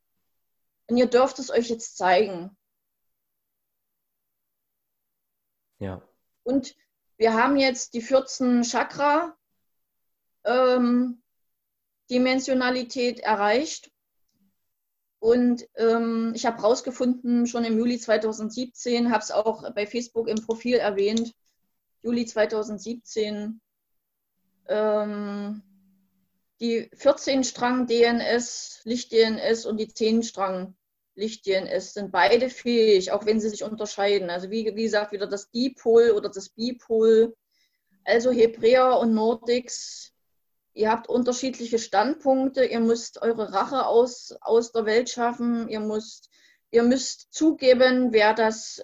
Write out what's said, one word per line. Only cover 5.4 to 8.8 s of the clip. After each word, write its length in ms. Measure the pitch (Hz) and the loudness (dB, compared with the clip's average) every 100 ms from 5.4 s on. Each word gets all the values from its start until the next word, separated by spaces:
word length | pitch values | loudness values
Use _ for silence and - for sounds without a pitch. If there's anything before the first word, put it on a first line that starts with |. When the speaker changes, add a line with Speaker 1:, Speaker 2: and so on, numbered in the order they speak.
| _ _ _ _ | _ _ _ _
Speaker 2:
Ja. 240 | 98 92 _ _ _ _ | -12 -12 _ _ _ _
Speaker 1:
Und 320 | 233 277 269 - _ _ _ _ | -2 -2 -4 -14 _ _ _ _
wir 160 | 220 | 0
haben 240 | 220 262 277 | 4 2 4
jetzt 380 | 269 254 - | 2 -2 -8
die 80 | 240 | -10
vierzehn 600 | 226 269 269 - 254 240 | 0 0 0 -4 0 2
Chakra, 720 | 233 240 | 0 -2